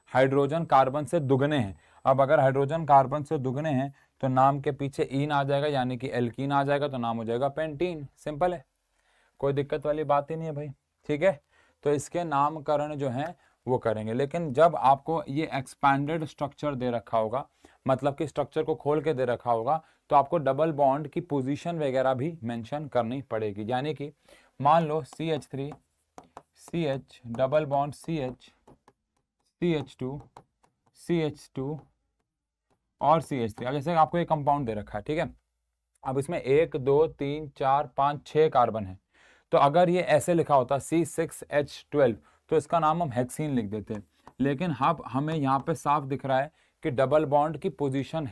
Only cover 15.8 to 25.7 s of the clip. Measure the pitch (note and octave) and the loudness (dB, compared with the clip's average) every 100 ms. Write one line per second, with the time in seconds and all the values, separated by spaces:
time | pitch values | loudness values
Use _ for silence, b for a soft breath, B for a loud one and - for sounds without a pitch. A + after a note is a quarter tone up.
15.8 | C#3+ C#3 C#3+ E3 D3+ - C#3 - D3 C3+ | 2 2 0 -4 -6 -8 -10 -6 -6 -4
16.8 | B2 A#2 - A2+ A2 B2 - b b b | -2 -4 -2 -2 0 -4 -8 b b b
17.8 | C3 C3 C#3+ C3+ D3+ - C3+ D#3+ D#3 D#3 | -2 0 0 -2 -4 -4 -4 -2 -4 -2
18.8 | C#3+ D#3 D3 C3+ B2+ A#2 B2 A#2 A#2 D#3+ | -2 0 0 -2 -2 -2 0 0 0 -4
19.8 | b b - D3 C#3 F3 C3+ C3+ D#3+ C#3+ | b b 2 2 4 2 0 0 0 2
20.8 | C#3 C#3 C#3+ F3 - C#3+ B2+ C#3+ E3+ E3+ | 2 2 -2 -8 -4 -4 -2 -4 -6 -4
21.8 | D3 C3 C3 C3 D3+ E3 A#2 A#2 A2+ D3 | -2 0 0 0 -4 -6 -8 -8 -8 -10
22.8 | D3+ B2 A2+ C3+ - A2 A2 G2+ G#2+ B2+ | -4 -2 -2 -4 -6 -4 -4 -6 -4 -4
23.8 | D3 D3+ D3 - b b b - C#3+ E3 | -4 -6 -10 -14 b b b -2 4 4
24.8 | D#3+ D3+ B2+ - D#3+ D3+ - C3+ C#3+ | 2 -2 -6 -8 -4 -4 -6 -10 -10